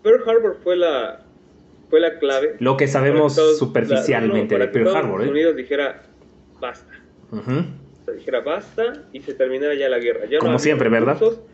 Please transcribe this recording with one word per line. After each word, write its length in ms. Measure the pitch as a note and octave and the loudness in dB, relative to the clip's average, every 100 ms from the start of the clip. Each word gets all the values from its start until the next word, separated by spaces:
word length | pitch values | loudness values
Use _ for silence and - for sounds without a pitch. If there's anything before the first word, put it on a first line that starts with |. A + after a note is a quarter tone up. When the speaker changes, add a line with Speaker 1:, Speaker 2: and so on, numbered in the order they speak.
Speaker 1:
Pearl 260 | G#3+ B3 A#3 | 2 2 4
Harbor 280 | A3+ G#3+ E3 | 2 0 -2
fue 140 | F3 F3+ | -2 0
la, 440 | E3+ C3+ G#2+ - - _ _ _ _ - _ | 0 0 -4 -10 -20 _ _ _ _ -20 _
fue 100 | D#3 | 2
la 180 | E3 - | 2 0
clave 380 | C#3 C3+ D3+ - | -2 0 -2 0
Speaker 2:
Lo 160 | B2 C3+ | 0 2
que 100 | C3+ | 2
sabemos 480 | C#3 C#3 D#3 D3 | 2 2 4 2
Speaker 1:
para 120 | D#3 D#3 | 4 2
que 40 | |
Estados, 60 | D3+ | 2
Speaker 2:
superficialmente 720 | A#2 B2 A2+ G#2+ C#3 A#2 A2+ | 0 -2 0 0 0 0 0
Speaker 1:
la, 20 | |
no, 100 | G#2+ | 0
no, 40 | G#2+ | 0
Speaker 2:
de 100 | B2+ | 0
Speaker 1:
para 80 | B2+ | 0
que 60 | |
Speaker 2:
Pearl 140 | B2+ A2+ | 2 2
Speaker 1:
Estados 160 | D#3+ C#3 | 2 0
Speaker 2:
Harbor, 180 | F#2+ C3+ | -2 -2
¿eh? 40 | |
Speaker 1:
Unidos 260 | D3 E3 C3+ | 0 0 -2
dijera, 460 | C3 C#3+ C3+ - - _ - _ _ - | -4 -4 -4 -8 -18 _ -20 _ _ -14
"Basta". 320 | B2+ - - - _ _ - | -12 -12 -20 -20 _ _ -16
Speaker 2:
Ujú. 320 | G#2+ B2+ C#3 F3+ - - - | -12 -4 -4 -4 -10 -20 -16
Speaker 1:
Se 80 | - | -14
dijera, 260 | - - B2 | -12 -6 -4
"Basta", 640 | C#3 F#3+ - - A#3 D4 - | -4 -8 -8 -6 -6 -6 -16
y 80 | C3 | -16
se 140 | C#3+ | -12
terminara 400 | C3 C3 C3 D3 | -4 -2 -2 -2
ya 140 | C#3 C3+ | -2 0
la 100 | A#2+ | 0
guerra. 280 | A#2 A2 G#2+ | -2 -4 -2
Ya 80 | D3+ | 0
no 40 | |
Speaker 2:
Como 100 | A#2+ | 2
Speaker 1:
había 60 | B2+ | 2
Speaker 2:
siempre, 280 | D3+ C3+ A#2 | 2 2 2
¿verdad? 260 | A#2 - | 2 2
Speaker 1:
recursos. 260 | - A3 A3+ - | 2 0 0 -8